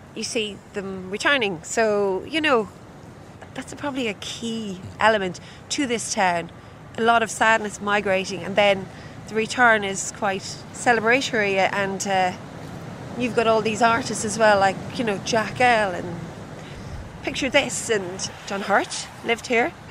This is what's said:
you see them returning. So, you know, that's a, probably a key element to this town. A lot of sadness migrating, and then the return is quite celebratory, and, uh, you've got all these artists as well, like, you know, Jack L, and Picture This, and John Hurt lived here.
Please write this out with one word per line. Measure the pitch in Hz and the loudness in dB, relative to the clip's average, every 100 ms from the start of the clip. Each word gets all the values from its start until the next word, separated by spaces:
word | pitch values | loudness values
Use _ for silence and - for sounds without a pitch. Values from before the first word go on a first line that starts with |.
| - - | -16 -10
you | |
see | 220 240 214 190 - | -4 -4 -4 -8 -12
them | 208 196 190 185 | -10 -8 -8 -8
returning. | 208 - 277 208 160 | -2 2 2 0 -4
So, | - - 220 208 202 190 - | -4 0 2 2 2 0 -2
you | 302 | -2
know, | 311 247 196 - - - - - - - - | 2 2 0 -8 -20 -20 -20 -20 -20 -20 -16
that's | - 262 | -14 -12
a, | 277 | -8
probably | 294 269 233 | -6 -2 -4
a | |
key | 190 - - 233 226 214 185 - - | -4 -10 -8 -6 -6 -6 -8 -10 2
element | 214 220 185 165 - - - | 4 4 0 -4 -14 -16 -8
to | - 269 | -2 0
this | 226 - | -2 -2
town. | - 185 175 165 - - - - - | 0 2 2 -4 -12 -20 -20 -12 0
A | |
lot | 226 233 | 4 4
of | 220 | 4
sadness | - 220 226 208 - | 2 4 4 2 -6
migrating, | 202 202 202 190 190 185 | 0 0 2 0 0 -6
and | 170 196 | -2 4
then | 202 196 185 - - - - | 4 4 -2 -14 -16 -16 -6
the | 214 | -4
return | 220 - 240 220 | -2 4 6 6
is | 196 196 - - | 2 -4 -6 -4
quite | 208 190 - - - | -2 -2 -6 -12 -14
celebratory, | - - 226 220 254 262 226 202 190 190 | -2 2 4 4 2 2 0 2 2 2
and, | 202 196 190 202 | 2 -2 -2 0
uh, | 190 180 - - - - - - - - - | 2 2 -2 -12 -14 -14 -14 -14 -14 -10 -4
you've | 247 220 | -2 2
got | 226 | 4
all | 220 | 4
these | 214 208 | 2 2
artists | 233 226 247 208 | 4 4 0 -4
as | 220 202 | -2 4
well, | 220 202 | 6 6
like, | 196 185 - - | 4 2 -6 -4
you | |
know, | 233 196 | -2 -2
Jack | - 226 208 - | 0 0 0 2
L, | 247 226 202 | 4 4 2
and | 175 175 170 - - - - - - - - - - | -2 -6 -8 -10 -12 -14 -14 -14 -14 -12 -12 -12 -8
Picture | - 269 269 | -8 -2 2
This, | 285 247 - - | 2 2 -4 0
and | 214 180 190 - - - | 0 -2 -6 -8 -10 -8
John | 196 | -6
Hurt | 202 208 339 - - - | 2 2 2 -6 -10 -8
lived | - 226 - | -4 -4 0
here. | 233 285 - - | 2 0 -4 -16